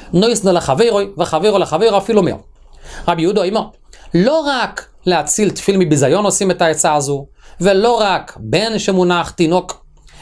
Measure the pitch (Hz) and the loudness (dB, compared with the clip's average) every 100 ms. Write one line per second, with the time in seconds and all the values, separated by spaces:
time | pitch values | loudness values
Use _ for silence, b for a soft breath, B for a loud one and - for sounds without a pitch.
0 | B 175 226 233 190 175 147 135 233 202 | B 0 2 2 2 0 0 2 2 0
1 | 196 147 175 156 214 196 165 160 226 202 | -2 -2 0 0 2 2 0 2 2 2
2 | 196 208 160 - - - - B B B | 2 2 2 -2 -12 -20 -20 B B B
3 | B 165 170 208 185 214 - - - B | B 0 0 0 0 -2 -6 -12 -20 B
4 | B 170 226 320 294 254 208 - - - | B 0 2 0 0 -4 -6 -10 -18 -8
5 | 180 170 147 - 202 - - 196 165 147 | -2 -2 -2 -2 -2 -2 0 0 2 2
6 | 131 185 202 - 196 175 170 156 165 151 | 2 2 0 0 -2 0 0 0 0 0
7 | 139 139 139 b b b 185 190 233 240 | -2 -6 -8 b b b 2 2 2 2
8 | 202 165 - - 110 156 226 214 208 185 | 0 -2 -6 -14 -4 -2 -2 -4 -2 0
9 | 180 175 156 - 160 180 180 - - - | 2 0 -2 -2 0 0 -2 -12 -20 -20
10 | B B | B B